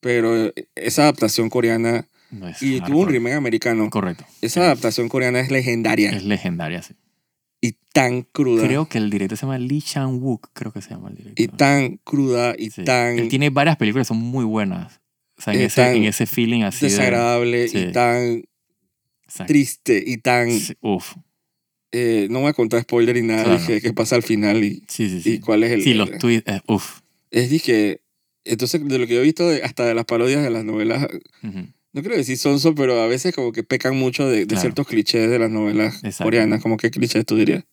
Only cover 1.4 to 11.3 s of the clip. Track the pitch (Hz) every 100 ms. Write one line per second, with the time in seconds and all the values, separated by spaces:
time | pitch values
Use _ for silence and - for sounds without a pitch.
1.4 | 113 123 117 113 117 120 - _ _ 107
2.4 | 90 87 135 131 90 147 190 131 120 147
3.4 | 127 110 123 113 110 - 135 170 - -
4.4 | 113 - 180 131 120 107 120 135 127 123
5.4 | 127 135 127 120 113 113 104 98 98 101
6.4 | 92 85 80 87 - - _ _ _ _
7.4 | _ _ 120 - _ 156 127 123 123 -
8.4 | 139 117 110 139 156 120 107 101 95 107
9.4 | 139 131 123 147 - 147 135 127 131 113
10.4 | - - 110 101 - 107 95 95 101